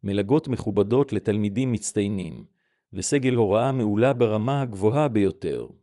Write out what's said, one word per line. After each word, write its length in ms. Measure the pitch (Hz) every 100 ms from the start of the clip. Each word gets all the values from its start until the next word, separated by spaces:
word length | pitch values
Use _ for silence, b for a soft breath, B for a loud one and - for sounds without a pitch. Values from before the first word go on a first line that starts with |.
מלגות 440 | 101 98 101 147 156
מכובדות 640 | 120 - 98 101 123 139
לתלמידים 580 | 104 - 104 104 98 131
מצטיינים, 760 | 117 - - 101 104 80 58 - _ _ _ _
וסגל 400 | 95 - 147 131
הוראה 380 | 123 107 104 127
מעולה 420 | 131 107 104 123
ברמה 480 | 131 117 107 110 143
הגבוהה 460 | 131 98 104 131 151
ביותר. 600 | 110 98 95 87 65 58 -